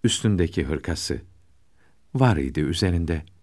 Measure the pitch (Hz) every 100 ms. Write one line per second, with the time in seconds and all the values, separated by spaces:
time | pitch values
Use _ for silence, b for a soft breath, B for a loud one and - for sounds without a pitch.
0 | 110 - 110 95 82 - 71 76 - 82
1 | - 64 - - - - _ _ _ _
2 | _ 135 127 80 67 76 73 85 95 87
3 | 82 80 - -